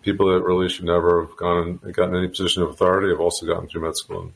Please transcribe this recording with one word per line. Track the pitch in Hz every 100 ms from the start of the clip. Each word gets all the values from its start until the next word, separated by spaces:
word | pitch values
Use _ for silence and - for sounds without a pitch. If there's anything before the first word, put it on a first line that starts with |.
people | - 98 98
that | 92
really | 90 92 92
should | -
never | 87 87 85 87
have | 82 -
gone | 87 87 85 87
and | 101
gotten | 90 92
any | 90 90
position | - 92 92
of | 82
authority | - 90 92 98
have | 80
also | 85 - 80
gotten | 85 85
through | 82
med | 80 80
school | - 87
and, | 85